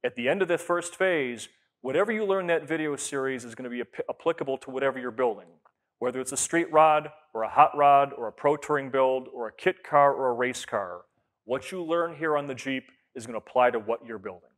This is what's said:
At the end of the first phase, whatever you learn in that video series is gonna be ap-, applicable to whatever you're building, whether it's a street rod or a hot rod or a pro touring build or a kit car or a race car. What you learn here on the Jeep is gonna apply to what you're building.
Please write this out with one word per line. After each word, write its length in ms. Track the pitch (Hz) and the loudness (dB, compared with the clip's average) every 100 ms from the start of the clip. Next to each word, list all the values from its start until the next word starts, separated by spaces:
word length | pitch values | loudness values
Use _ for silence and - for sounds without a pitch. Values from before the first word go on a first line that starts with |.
At 120 | 123 - | -6 -2
the 120 | 120 | -2
end 140 | 185 | 0
of 60 | 180 | 0
the 100 | 165 | -2
first 380 | - 175 170 - | 0 -4 -4 -2
phase, 520 | 185 170 127 117 - _ _ _ | 0 0 -2 -6 -14 _ _ _
whatever 320 | 123 143 208 | -4 0 0
you 140 | 220 208 | 0 0
learn 160 | 190 | 0
in 40 | 175 | 0
that 200 | 165 147 | -2 0
video 260 | 160 156 | -4 -2
series 520 | 143 - 139 135 131 120 | -4 -6 -4 -4 -4 -8
is 80 | |
gonna 160 | 110 127 | -12 -10
be 100 | 120 | -8
ap-, 240 | 117 - - | -10 -8 -8
applicable 480 | 120 165 165 143 135 | -4 -2 -2 -4 -6
to 120 | - | -6
whatever 280 | 131 135 127 | -2 -2 -2
you're 120 | 123 | -8
building, 380 | 110 127 98 92 _ _ _ _ _ | -2 -2 -2 -12 _ _ _ _ _
whether 220 | 123 123 | -6 -4
it's 120 | 127 | -6
a 40 | 135 | -6
street 340 | - 170 170 | -2 0 2
rod 400 | 156 156 151 151 - _ | 6 6 4 0 -16 _
or 100 | 113 | -6
a 60 | 110 | -2
hot 280 | 131 151 143 | 6 4 6
rod 360 | 143 139 139 | 6 6 4
or 160 | 135 113 | -2 -10
a 40 | |
pro 240 | - 143 151 | 0 0 0
touring 340 | - 147 135 | 0 -2 0
build 380 | 135 131 131 127 | 2 2 2 -4
or 140 | 131 113 | -10 -10
a 40 | |
kit 300 | - 185 180 | -2 -2 -2
car 300 | - 151 143 | 2 6 6
or 160 | 135 131 | 4 0
a 40 | |
race 300 | 120 127 123 | 0 -2 -2
car. 360 | - 110 95 87 - _ _ _ - | -6 -4 -4 -10 -16 _ _ _ -6
What 260 | 127 - | -6 -6
you 100 | 185 | -10
learn 320 | 165 170 170 | -2 -2 -2
here 220 | 151 160 147 | -4 -2 0
on 100 | 143 | -2
the 80 | |
Jeep 360 | 127 135 131 - _ _ 131 | -8 -6 -6 -8 _ _ -16
is 100 | 113 | -10
gonna 120 | 113 | -12
apply 320 | - 131 123 | -4 4 4
to 80 | 120 | 2
what 260 | 107 113 117 | -4 -6 -6
you're 120 | 110 | -12
building. 320 | 98 90 _ | -12 -14 _